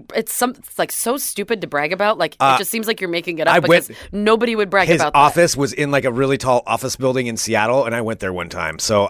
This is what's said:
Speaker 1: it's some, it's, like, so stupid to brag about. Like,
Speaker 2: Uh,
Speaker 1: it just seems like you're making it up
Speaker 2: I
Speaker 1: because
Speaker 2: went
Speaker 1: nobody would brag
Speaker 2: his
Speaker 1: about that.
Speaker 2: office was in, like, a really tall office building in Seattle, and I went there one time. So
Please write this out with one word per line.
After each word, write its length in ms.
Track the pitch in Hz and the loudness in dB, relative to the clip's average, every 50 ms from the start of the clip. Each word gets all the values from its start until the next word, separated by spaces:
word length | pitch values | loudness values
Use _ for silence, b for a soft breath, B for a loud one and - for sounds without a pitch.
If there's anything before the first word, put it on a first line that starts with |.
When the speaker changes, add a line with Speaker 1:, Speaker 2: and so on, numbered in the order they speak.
| - - - | -12 -8 -6
Speaker 1:
it's 160 | 226 220 - | -6 -6 -4
some, 200 | - - 247 254 | -2 -2 -2 -4
it's, 260 | - - - - - - | -4 -10 -18 -12 -6 -6
like, 120 | 165 - | -4 -4
so 280 | - - - 226 269 277 | -4 -6 -4 -4 -4 -4
stupid 420 | - - - 202 196 - 233 196 | -6 -8 -6 -8 -4 -4 -4 -6
to 60 | 170 | -6
brag 260 | 123 147 143 147 156 | -4 -4 -4 -2 -2
about. 240 | 190 180 208 214 - | -2 -2 0 -2 0
Like, 180 | - 165 - - - | 0 -4 -6 -2 0
Speaker 2:
Uh, 140 | 135 135 131 | 2 2 2
Speaker 1:
it 60 | - | 2
just 100 | 190 - | 0 -4
seems 160 | 226 226 214 | -6 -4 -4
like 120 | 226 226 - | -4 -4 -4
you're 120 | 190 175 | -4 -4
making 300 | 170 170 165 175 165 160 | -4 -4 -4 -6 -4 0
it 60 | 151 | 2
up 80 | 165 165 | 4 4
Speaker 2:
I 60 | 175 | 4
Speaker 1:
because 300 | 175 165 170 180 - - | 6 6 4 4 4 -2
Speaker 2:
went 80 | B B B B | B B B B
Speaker 1:
nobody 460 | 190 208 208 214 226 220 240 240 226 | -6 -2 2 2 2 2 2 -2 0
would 140 | 214 208 180 | -2 -2 0
brag 180 | 196 196 180 160 | 2 2 4 4
Speaker 2:
his 140 | 170 151 | 4 2
Speaker 1:
about 100 | 156 147 | 2 2
that. 60 | - 143 | 6 6
Speaker 2:
office 360 | 147 143 - 170 170 - - | 6 6 6 4 2 4 2
was 200 | 135 139 123 - | -2 -2 -2 -2
in, 160 | 147 147 143 | -4 -2 0
like, 160 | 143 135 127 | 0 0 0
a 40 | 127 | 0
really 280 | 117 131 139 135 139 135 | 0 0 0 0 0 0
tall 240 | 131 131 123 120 - | 2 2 2 2 2
office 300 | 107 113 113 135 123 - | 0 -4 -2 -2 -6 -6
building 300 | - 131 131 123 131 123 | -2 -2 0 0 0 -2
in 100 | 117 113 | -4 -4
Seattle, 480 | 101 - 110 110 104 107 113 127 139 117 | -6 -4 0 0 2 2 2 2 2 0
and 100 | 117 117 | 0 -2
I 60 | 120 | -4
went 200 | 110 113 110 - | -4 -4 -6 -4
there 120 | 101 92 | -4 -4
one 160 | 90 87 85 82 | -4 -4 -6 -8
time. 300 | 87 87 82 80 80 78 | -6 -6 -6 -6 -6 -6
So 280 | - - 107 101 101 | -2 0 2 2 2